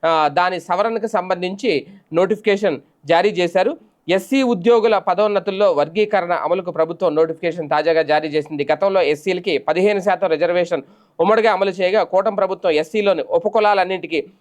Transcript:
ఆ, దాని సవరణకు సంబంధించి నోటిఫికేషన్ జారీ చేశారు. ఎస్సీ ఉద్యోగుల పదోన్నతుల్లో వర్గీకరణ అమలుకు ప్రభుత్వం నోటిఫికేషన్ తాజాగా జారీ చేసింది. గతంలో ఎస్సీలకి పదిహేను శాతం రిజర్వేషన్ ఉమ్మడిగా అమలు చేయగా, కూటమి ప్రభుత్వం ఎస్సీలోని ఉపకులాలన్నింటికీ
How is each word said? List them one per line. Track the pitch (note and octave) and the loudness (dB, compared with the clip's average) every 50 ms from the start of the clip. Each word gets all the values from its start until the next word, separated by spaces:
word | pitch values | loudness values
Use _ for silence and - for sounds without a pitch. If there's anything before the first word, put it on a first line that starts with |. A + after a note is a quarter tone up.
| - | 2
ఆ, | D#3+ E3 D#3 D#3 D3 | 2 2 4 2 2
దాని | C#3+ D#3+ F3 F#3 F#3 F3 | 2 2 0 0 0 -4
సవరణకు | D#3+ - F3 F3+ G#3 A3+ A3+ A3+ G3 | -4 -4 -2 0 0 0 -2 -4 -6
సంబంధించి | A3+ A3 G3+ F3+ F#3 F#3 F3+ F3+ F#3 F#3+ G3 - B3 F3 C#3 A2+ - - - _ _ D#3 | -4 -4 -4 -2 -2 -4 -4 -2 -6 -6 -4 -2 -2 -2 -2 -2 -6 -20 -20 _ _ 0
నోటిఫికేషన్ | E3 F#3 F#3+ G#3+ G#3 G#3+ G#3 G3+ G3 G#3 G3 D#3 B2 - _ _ _ _ | 0 0 0 0 -2 0 0 0 2 0 -2 -2 -2 -8 _ _ _ _
జారీ | C#3+ E3 E3 F#3 G#3 | 2 2 4 4 2
చేశారు. | G3+ E3 F3+ F3 F3 F#3+ F#3 A#3 D#4+ - _ _ _ _ _ - | 0 0 -2 0 0 0 0 0 -2 -4 _ _ _ _ _ -2
ఎస్సీ | F3 F#3+ F#3+ - C4 C4+ C4+ | 0 0 0 0 0 0 2
ఉద్యోగుల | B3 A#3+ F#3 E3+ A3+ A#3+ A#3 G#3 A3+ G#3+ G3 | 2 0 0 4 4 4 4 4 2 2 2
పదోన్నతుల్లో | F#3 - F3+ F3+ G#3+ G#3+ G#3 G3 F3 G#3 G3 F#3+ G#3 G3+ E3+ | 0 0 0 0 2 0 0 -2 -2 -4 -2 2 2 2 2
వర్గీకరణ | D3 D3 D3+ E3 G3 G#3+ G#3 G#3+ G3 F3 F3 F3 | 2 -2 -2 0 -2 -2 0 0 -2 0 0 -4
అమలుకు | D#3+ G#2 D3+ E3+ F#3+ F3+ F3+ | -2 0 -2 -2 -2 -2 -6
ప్రభుత్వం | D#3+ D3+ D#3+ D#3+ E3+ E3 - F3 D3+ | -2 -2 -2 -2 -2 -2 -2 -2 2
నోటిఫికేషన్ | D#3 D#3+ D#3+ D#3+ D#3+ - E3+ D#3 F3 D#3+ C#3+ | 2 0 0 -2 -4 -4 -6 -4 -4 -6 -2
తాజాగా | D3+ D3+ D#3 D#3+ E3 D#3+ D#3+ | -2 0 2 2 2 2 2
జారీ | D3 D3+ D3+ D3+ D#3 | 2 0 0 0 0
చేసింది. | C#3+ D#3 C#3+ - D#3 C#3+ C#3+ C#3+ D#3 | -4 -4 -4 -4 -6 -6 -2 -2 0
గతంలో | D3+ G3 G3 F#3+ F#3+ F3 | 0 0 0 2 2 2
ఎస్సీలకి | D3 D3+ D3 - G3 F#3 F3+ F3+ G3+ E3 C3+ | 2 0 -2 -2 -4 -4 -4 -2 -2 -4 -2
పదిహేను | C#3 - D#3 E3+ F#3 G#3 G#3 G3+ | -2 -2 -2 2 2 2 0 0
శాతం | F#3 G3+ F#3 F3 G3 F3+ | 0 0 0 0 0 -2
రిజర్వేషన్ | D#3+ D3+ D#3+ E3+ F3 F3 F3 E3+ F3 D3+ C3+ _ - _ _ _ _ _ | 0 0 0 0 0 0 0 -2 -2 -6 -6 _ -20 _ _ _ _ _
ఉమ్మడిగా | E3 F#3+ A3 A3 G#3+ A3+ G#3 | 2 2 2 4 4 2 2
అమలు | F#3 G3 G3 | 2 0 -2
చేయగా, | F3+ F3+ F#3 F3+ F#3+ A3 F#3 | -2 -2 -2 0 2 0 0
కూటమి | - - F#3 G3 A3 G3+ | 2 0 0 0 0 0
ప్రభుత్వం | G3+ G3 F#3 F#3+ F3+ - F#3 D#3+ | -2 -2 -2 -4 -4 -2 0 0
ఎస్సీలోని | D3+ D#3 D#3+ - G#3+ G#3 G3+ F#3+ E3 C3+ | 0 -2 -2 -2 -2 0 0 0 0 -2
ఉపకులాలన్నింటికీ | - - E3+ E3 G#3+ G#3 A3+ G#3+ G#3 G#3 G3 F#3 F3+ F#3+ F#3 D#3+ C3 D#3 D#3 - - _ _ | -2 -2 -2 -2 0 0 2 2 2 2 2 2 0 -2 -6 -6 -6 -6 -6 -6 -6 _ _